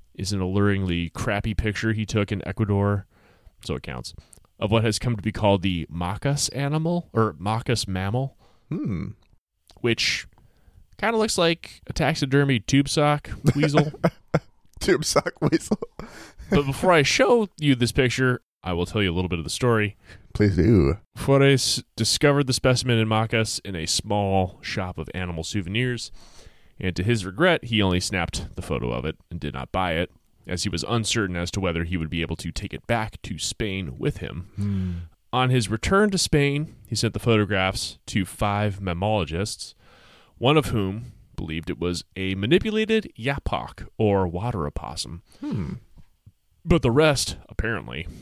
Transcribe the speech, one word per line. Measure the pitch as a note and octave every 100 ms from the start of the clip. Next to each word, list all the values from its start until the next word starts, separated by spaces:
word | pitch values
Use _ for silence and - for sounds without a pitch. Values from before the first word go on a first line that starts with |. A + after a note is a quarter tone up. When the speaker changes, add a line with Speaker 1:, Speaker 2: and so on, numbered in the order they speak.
| - -
Speaker 1:
is | F#2
an | G2+
alluringly | F#2 G2 G2+ G2 F#2 F2 E2+
crappy | - - G#2 A2
picture | G#2 A2 G2+ A2+
he | G#2+ G#2
took | A2 G2+
in | G2+ -
Ecuador, | G2 G#2+ G2+ G2+ G2+ - _ _ _ _ _
so | -
it | C#2+
counts, | - B1+ - - - - - -
of | G#2+
what | A2+
has | A2+ G#2+
come | B2+ A2+
to |
be | G#2+
called | - G2+ G2
the | F#2+ F2 D2+
Macas | E2+ F2 G2+ C#3 C#3+ -
animal, | - C#3 D#3 E3 F3 -
or | - G#2+
Macas | D2+ F#2+ A2+ B2 A#2 -
mammal, | F#2+ G2 A#2+ C3+ - _ _ -
Speaker 2:
Hmm. | F3 A#3 F2 - - _ _ _ _ _ _
Speaker 1:
which | A#2+ A2+ - - - _ - _ _ - _ -
kinda | G#3 A3+
looks | G#3+ -
like | E3+ E3+ - - -
a |
taxidermy | - C#3+ D#3 C3+ C#3 C#3 B2
tube | - C#3 C#3
sock | - D3 D3 - - -
weasel. | C#3+ D3+ D3 D3 -
Speaker 2:
<laughs> | - - _ - - _ _ -
Tube | - F3+
sock | - D3 F3 -
weasel. | D3 - - - - - - - - - -
Speaker 1:
But | C#3+ C#3
before | C3+ F#3
I | E3+
show | - - C4+ A#3+ G#3 -
you | D3
this | B2 A#2
picture, | - B2+ B2 C3 A#2+ _ _
I | F#2
will | F2
tell | F2 A2+
you | G2
a |
little | E2+ F2+
bit | E2+
of |
the | D2
story. | - B2 A2+ G#2 - - - -
Speaker 2:
Please | - G#2 F2
do. | F2 A2 C#2 - _ -
Speaker 1:
Flores | - C#3 C#3 C3+ - - - -
discovered | - - C#3+ C#3+ C3+
the |
specimen | B2 C3 B2 B2+ A#2
in | A2
Macas | A2 A2 A#2 A2 -
in | G#2 F2+
a | D#2+
small | - G#2+ G#2 G2+ F#2+ F2+ -
shop | - - F#2 F2
of | D2+
animal | F2+ F2+ E2
souvenirs, | E2 G#2+ F2 G#2+ B2+ A#2+ - - - - - - - -
and | F#2 F2
to |
his | F#2+ A#2
regret, | F#2 F#2+ F3+ E3
he | A#2 A2+
only | G2 F2+
snapped | - F#2+ E2+ - - -
the |
photo | - C#2 A#1+
of | A#1+ C#2+
it | - -
and | E2
did | D2
not | C2 -
buy | F#2 F#2
it, | D#2+ F2 _ _ _ -
as | F2
he | G#2+
was | E2+ -
uncertain | A#2 G#2+ A#2 G2 F2
as | F2
to | -
whether | F#2 E2
he | E2+ F2
would | D#2+
be | E2
able | D#2+ D#2+
to | E2+
take | - G2
it | - -
back | A#2 A2 -
to | - E2
Spain | - - G#2+ F#2+ E2+ B1+
with | - -
him. | - E2+ F2+ -
Speaker 2:
Hmm. | G2+ G2 F#2 F2 E2+ _ _
Speaker 1:
On | B2 C3
his | B2+ G2
return | A2 - G3 G#3+
to | F#3+
Spain, | - D3+ C#3+ C#3+ D#3+ - -
he |
sent | G#2+ A#2
the | G2+
photographs | B2 A2 G2 G2 F#2+ F#2+ - - -
to | A2 F2+
five | - G#2 G2+ G#2+ F#2+
mammalogists, | F#2+ E2+ G2+ G#2+ D2+ E2 G#2 - - - _ - - - _ -
one | B2 D#3
of | B2+
whom | A2+ F#2+ G#2+ B2 - - -
believed | D#2+ D#2+ E2
it | -
was | F2 E2+ -
a | - F#2+ F#2+
manipulated | G#2 F3+ A3 G#3+ A3 A3 - -
yapok, | A#2+ C#3+ - - - - - -
or | G#2+ G2 F#2
water | F2 A#2 G#2 D2
opossum. | - A1 C#2 - F2 - -
Speaker 2:
Hmm. | D4 A#2 D#2 - - - - _ _ _ _ _
Speaker 1:
But | E3 E3+
the | C3+
rest, | D3 D#3 C3+ - - -
apparently, | - A2+ G#2 A1 B1+ D#2+ -